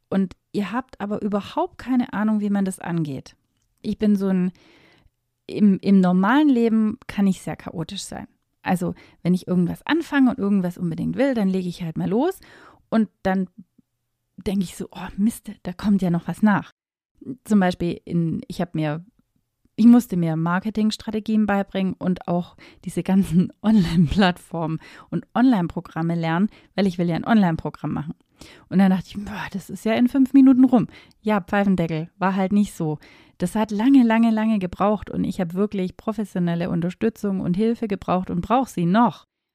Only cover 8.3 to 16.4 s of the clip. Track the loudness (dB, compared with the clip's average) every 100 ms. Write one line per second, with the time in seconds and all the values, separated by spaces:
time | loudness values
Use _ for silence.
8.3 | _ _ _ -2 -2 -2 -6 -14 _ 0
9.3 | 0 0 0 0 -2 -2 -2 0 2 2
10.3 | 2 0 0 -2 -4 -6 -4 -4 -2 0
11.3 | 0 0 -2 -4 -8 -8 -6 -2 0 -2
12.3 | -4 -14 -20 -20 _ -4 -2 -2 _ -2
13.3 | -2 -4 -10 -20 _ _ _ _ _ _
14.3 | -12 -6 -4 -4 -8 -14 -12 -12 -2 -2
15.3 | -2 -12 -14 -12 -4 0 2 2 -2 -4
16.3 | 0